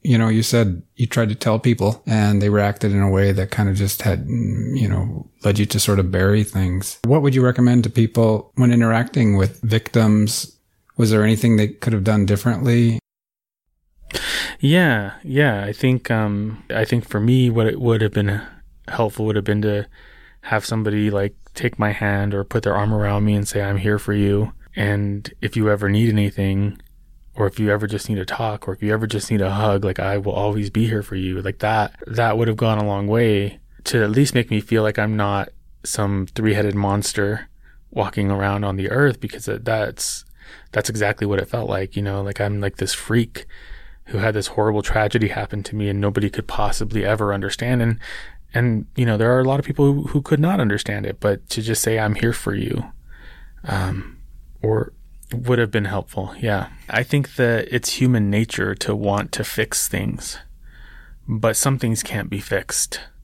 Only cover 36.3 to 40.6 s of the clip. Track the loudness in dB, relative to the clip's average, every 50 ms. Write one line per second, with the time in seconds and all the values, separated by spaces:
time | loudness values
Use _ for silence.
36.3 | -4 -2 0 0 2 2 0 0 0 0 0 0 0 0 -2 -2 -2 -2 -2 0
37.3 | -2 -4 -8 -14 -20 -20 -20 -20 -20 -20 -20 -10 -4 -4 -4 -2 -2 -2 -2 0
38.3 | 0 0 0 -2 -2 -2 -2 -2 -4 -4 -4 -2 0 2 2 2 2 -2 -8 -10
39.3 | -10 -10 -8 -8 -8 -6 -2 -2 -2 -2 -2 -4 -4 -6 -8 -8 -8 -10 -14 -18
40.3 | -20 -20 -20 -20 -20 -20